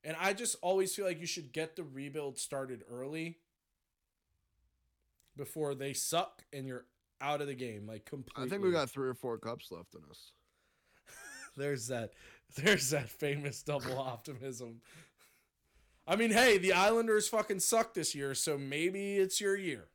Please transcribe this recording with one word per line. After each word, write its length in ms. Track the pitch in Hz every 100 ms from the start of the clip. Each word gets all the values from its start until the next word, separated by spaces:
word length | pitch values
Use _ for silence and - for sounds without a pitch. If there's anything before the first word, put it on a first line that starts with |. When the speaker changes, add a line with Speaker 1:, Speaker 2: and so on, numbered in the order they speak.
Speaker 1:
And 140 | 151 160
I 140 | 185
just 220 | 196 - -
always 320 | 175 190 190 -
feel 100 | 190
like 140 | 170
you 60 | 170
should 260 | - 139
get 220 | 151 160 160
the 80 |
rebuild 560 | 156 135 143 147 143 123
started 440 | - 139 135 120 -
early 480 | 120 135 160 165 165 _ _ _ _ _ _ _ _ _ _ _ _ _ _ _ _ _ _ _ 135
before 380 | 139 160 147 139
they 180 | 139
suck 500 | 131 - 165 190 - -
and 160 | 143 135
you're 180 | 123 - _ _ _
out 180 | 139 147
of 80 | 143
the 60 |
game, 320 | 127 123 104 104
like, 240 | 110 -
Speaker 2:
I 40 | 143
think 100 | 123 -
we 120 | 131
Speaker 1:
completely. 220 | 202 190
Speaker 2:
got 180 | 170 135
three 180 | 135 131
or 60 |
four 240 | 123 127 113
cups 340 | 113 120 -
left 220 | 85 87
in 80 | - 76
us. 220 | - - _ _ _ _ _ _ _
Speaker 1:
<laughs> 580 | - - - 880 - -
There's 320 | 143 139 113
that, 260 | 123 110 - - - _ -
there's 340 | 165 196 135
that 200 | 147 120
famous 500 | - 147 143 143 -
double 360 | - 147 127 131
<laughs> 0 |
optimism. 840 | 131 120 - 131 135 120 120 117 - 160 160 _ _ _ _ _ _ _ _ _ -
I 80 | 196
mean, 160 | 226
hey, 260 | 214 254 202
the 160 | 185
Islanders 540 | 180 202 226 226 214 214
fucking 320 | 226 214 196
suck 340 | - 226 220
this 220 | - 151 143
year, 180 | 139
so 240 | 135 - 147
maybe 600 | 135 143 170 190 202 202
it's 220 | 185 -
your 160 | 202 196
year. 340 | 185 123 82